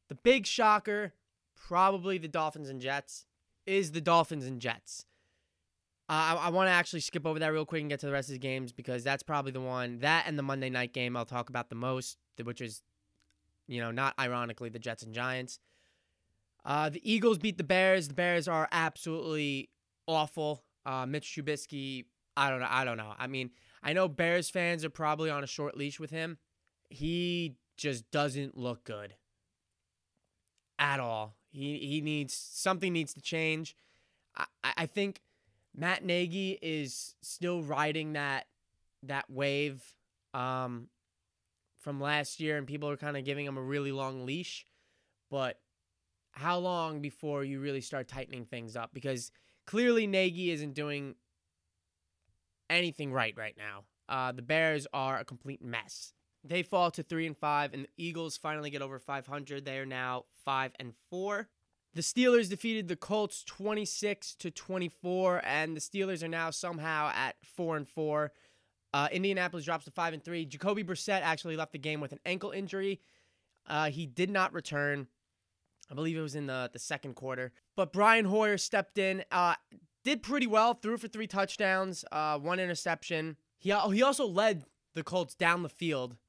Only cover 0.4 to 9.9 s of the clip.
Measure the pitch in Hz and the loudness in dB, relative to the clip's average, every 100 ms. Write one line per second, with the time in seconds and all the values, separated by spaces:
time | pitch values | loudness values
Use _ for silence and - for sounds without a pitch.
0.4 | 190 - 220 208 214 208 196 - _ _ | 4 4 6 6 4 -2 -4 -10 _ _
1.4 | _ _ - 180 190 196 180 185 160 160 | _ _ 0 4 6 4 0 -2 -2 0
2.4 | 156 156 139 131 131 143 - - - _ | 0 -2 -8 -6 -2 -4 -4 -14 -18 _
3.4 | _ _ - 196 165 160 160 170 160 156 | _ _ 2 4 4 2 6 8 6 2
4.4 | 131 127 120 - - - - _ _ _ | -4 -4 -4 -4 -8 -16 -16 _ _ _
5.4 | _ _ _ _ _ _ - 156 160 165 | _ _ _ _ _ _ -2 2 4 4
6.4 | 170 180 190 175 170 165 - 170 156 156 | 4 4 8 6 4 -2 -4 -2 0 0
7.4 | 156 156 151 160 151 143 143 139 131 131 | 2 2 0 -2 -2 -2 0 -2 -2 -4
8.4 | 135 131 123 - 127 123 131 139 - 147 | -4 -2 -4 -8 -6 -2 0 -2 0 -2
9.4 | 135 131 127 127 123 | -2 -4 -4 -2 -4